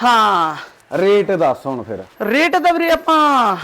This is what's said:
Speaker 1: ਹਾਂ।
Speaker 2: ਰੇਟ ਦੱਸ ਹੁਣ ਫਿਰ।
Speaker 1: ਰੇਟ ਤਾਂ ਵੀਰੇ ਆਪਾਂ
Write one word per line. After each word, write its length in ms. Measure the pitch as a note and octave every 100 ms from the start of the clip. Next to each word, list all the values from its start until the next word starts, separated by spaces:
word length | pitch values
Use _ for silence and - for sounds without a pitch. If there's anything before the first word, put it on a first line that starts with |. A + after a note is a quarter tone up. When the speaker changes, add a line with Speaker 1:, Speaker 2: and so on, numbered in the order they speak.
Speaker 1:
ਹਾਂ। 520 | A#3+ A#3 G#3+ F#3 D#3+ D3+ - - - F3
Speaker 2:
ਰੇਟ 340 | F#3+ G3+ G3
ਦੱਸ 340 | F#3 D#3 B2 C#3
ਹੁਣ 180 | B2+
ਫਿਰ। 200 | G#2+ G2 F#2+ -
Speaker 1:
ਰੇਟ 360 | G#3 C4+ E4+ F4+
ਤਾਂ 160 | F4
ਵੀਰੇ 180 | E4+ E4
ਆਪਾਂ 680 | D#4+ E4 D#4 D4 C4+ A3 F3+